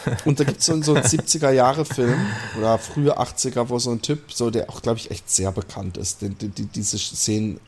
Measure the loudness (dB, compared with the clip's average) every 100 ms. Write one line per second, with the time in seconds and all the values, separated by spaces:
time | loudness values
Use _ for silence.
0 | -4 0 0 2 2 2 2 2 4 4
1 | 4 0 0 2 4 6 6 4 -2 2
2 | 2 2 0 -4 -6 0 2 2 0 0
3 | 2 2 -2 -2 -2 0 0 0 0 -2
4 | -2 -4 -4 -2 0 0 -2 -4 -2 -2
5 | -4 -10 -2 0 0 -2 -6 -8 -8 -6
6 | -8 -6 -8 -6 -8 -6 -8 -4 -4 -4
7 | -4 -2 0 0 -2 -6